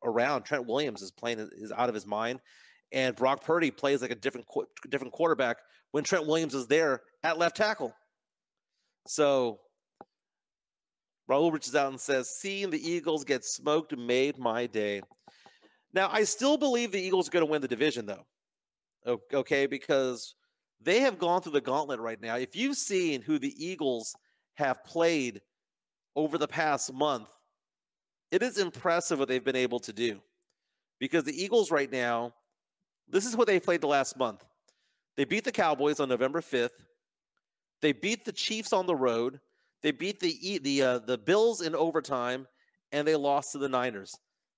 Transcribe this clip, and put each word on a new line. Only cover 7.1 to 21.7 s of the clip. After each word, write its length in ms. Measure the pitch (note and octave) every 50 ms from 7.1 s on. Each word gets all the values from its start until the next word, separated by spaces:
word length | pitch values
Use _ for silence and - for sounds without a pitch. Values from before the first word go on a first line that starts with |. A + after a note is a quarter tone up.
| _ _
at 160 | - D#3+ D#3+ D#3+
left 180 | E3+ E3+ -
tackle. 380 | - G#3+ G#3 A3 - C#3 A2 - _ _ _ _ _ _ _ _ _ _ _ _ _ _ _ _ _ _ _ _ _ -
So 540 | - - - D3 C#3+ C#3 C3 B2 A#2 G#2 - _ _ _ _ _ _ _ - - _ _ _ _ _ _ _ _ _ _ _ _ _ _ _ _ _ _ _ _ _ _ _ _ -
Raul 240 | C3 C#3+ E3 E3+
reaches 220 | D#3 D3 - B2 B2
out 160 | D3+ C#3 C3+
and 100 | C3+ B2
says, 300 | - - C#3 C3 B2 -
"Seeing 400 | - - - G3 G3 G3 G3 F#3
the 200 | D#3+ D#3 - E3
Eagles 340 | F3 F3 D3 E3+ D#3 D3 C#3+
get 200 | C#3+ C#3 B2 -
smoked 520 | - - - B2+ D3 D3+ E3 D#3 - D3
made 420 | A#2+ A#2+ A#2+ B2 B2+ C3+ C#3+ D3 C3
my 280 | B2+ A#2 A2 A#2+ B2
day." 360 | A#2 - A2 G#2 G#2 G2+ G2 - - _ _ _ - - _ - - _ _ _ _ _ _ _ _
Now, 160 | - F#3 F#3+ -
I 120 | - A3 G#3+
still 320 | - - - B3 C#4 D4+
believe 360 | C4+ D4 C#4 B3 A#3+ A#3+ G#3+
the 80 | F#3 G3+
Eagles 280 | F#3 F#3 F#3 F#3 F3 -
are 40 |
gonna 140 | - F3+ D#3+
win 140 | D3 D#3 D3+
the 80 | C3+ A#2+
division, 380 | A#2+ G#2+ C#3 D3 B2+ B2 G#2+
though. 180 | G2+ G#2 - - _ _ _ _ _ _ _ _ _ _ _ _ _ _ _ -
O-, 180 | A#2+ A#2+ A2 - -
okay, 340 | C#3 C#3 B2+ - D3+ C#3 C#3
because 680 | C3+ C#3 C3 - - D3 C3+ C3 B2+ B2 A#2 - - - _ _ _ _ _ _ _ _ _
they 200 | - E3+ F#3 A#3+
have 180 | C#4 C4 G3+ E3+
gone 240 | F3+ E3+ F3 F#3
through 100 | F3 E3+
the 80 | D3 C#3+
gauntlet 380 | A#2 C3+